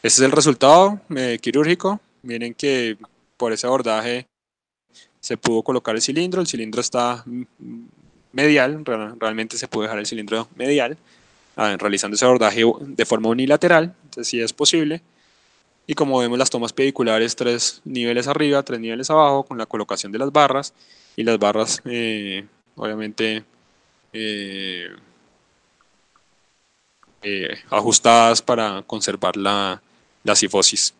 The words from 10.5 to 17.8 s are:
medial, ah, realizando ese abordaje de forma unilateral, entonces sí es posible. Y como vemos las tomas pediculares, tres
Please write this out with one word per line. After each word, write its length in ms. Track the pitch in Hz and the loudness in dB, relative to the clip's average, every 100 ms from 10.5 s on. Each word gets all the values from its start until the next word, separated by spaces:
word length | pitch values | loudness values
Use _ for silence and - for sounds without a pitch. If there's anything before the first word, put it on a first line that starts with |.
| - | -6
medial, 400 | 127 143 120 156 _ _ _ _ _ - | 0 0 0 -6 _ _ _ _ _ -2
ah, 200 | 104 98 | -2 0
realizando 360 | 104 98 101 | -2 -2 -2
ese 100 | 104 | 2
abordaje 380 | 123 123 110 113 117 - | 4 6 4 4 2 0
de 240 | 139 - | -6 -4
forma 240 | 113 113 110 | 0 0 0
unilateral, 680 | 120 131 151 175 165 175 - | 0 2 2 4 4 2 -8
entonces 240 | 143 - 117 | _ -12 -8
sí 120 | 120 | -4
es 140 | 113 | -6
posible. 480 | - 147 165 151 165 _ _ _ _ _ _ _ _ - | 0 2 2 0 -4 _ _ _ _ _ _ _ _ -10
Y 60 | |
como 240 | 151 143 131 | -2 0 2
vemos 200 | 120 123 | 0 0
las 100 | 131 | -2
tomas 240 | 123 117 | -2 -6
pediculares, 640 | - 135 135 117 110 117 - | 0 -2 0 0 2 0 -2
tres 460 | 123 120 - - | -2 0 -4 -6